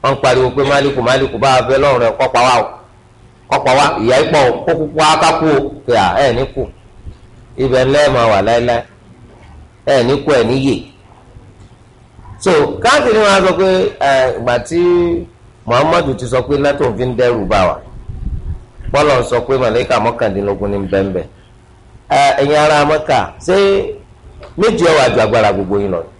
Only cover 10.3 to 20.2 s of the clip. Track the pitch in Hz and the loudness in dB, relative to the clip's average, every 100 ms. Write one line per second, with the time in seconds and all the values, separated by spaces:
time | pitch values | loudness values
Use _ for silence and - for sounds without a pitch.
10.3 | 139 110 131 135 98 - - - - - | 2 2 0 0 -2 -6 -20 -20 -20 -20
11.3 | - - - - - - _ - - - | -20 -20 -20 -20 -20 -20 _ -20 -20 -20
12.3 | - 190 160 139 - 233 285 247 214 208 | -6 0 0 0 -2 0 2 2 2 2
13.3 | 196 185 175 190 185 196 - 139 135 131 | 2 2 0 0 2 -2 -2 0 2 0
14.3 | - 117 123 123 170 175 175 175 170 175 | -2 -2 -2 -2 0 2 2 0 -2 -8
15.3 | - - _ - 120 151 170 147 127 123 | -20 -20 _ -2 0 2 0 -2 -6 -4
16.3 | 127 123 143 143 143 123 101 127 117 123 | -4 -2 0 0 0 -2 -2 -4 0 0
17.3 | 110 95 104 90 73 - - - - - | 0 0 0 0 -2 -12 -20 -16 -10 -8
18.3 | - - - - - - 139 151 127 120 | -8 -8 -10 -12 -14 -4 0 2 0 0
19.3 | 120 123 135 123 113 123 123 110 117 | -4 -2 -2 0 -2 0 0 -2 -2